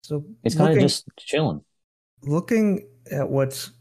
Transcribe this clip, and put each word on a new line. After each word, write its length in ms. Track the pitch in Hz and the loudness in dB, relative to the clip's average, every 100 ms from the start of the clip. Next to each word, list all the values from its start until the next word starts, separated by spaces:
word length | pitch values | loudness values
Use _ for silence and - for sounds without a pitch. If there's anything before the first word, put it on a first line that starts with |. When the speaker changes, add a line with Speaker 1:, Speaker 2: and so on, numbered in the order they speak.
Speaker 1:
So 220 | - 151 156 - | -8 -8 -8 -6
Speaker 2:
It's 100 | - | -4
kinda 160 | 160 151 | 2 4
Speaker 1:
looking 120 | 156 | 6
Speaker 2:
just 260 | 143 - - _ | 4 0 -10 _
chilling. 460 | - 147 147 - _ _ _ _ _ _ | -4 -2 -2 -4 _ _ _ _ _ _
Speaker 1:
looking 640 | 139 156 - 226 214 190 - _ - | -4 -4 0 0 2 -2 -6 _ -8
at 200 | 143 139 | -6 -2
what's 400 | 135 131 - - _ | 0 0 -4 -14 _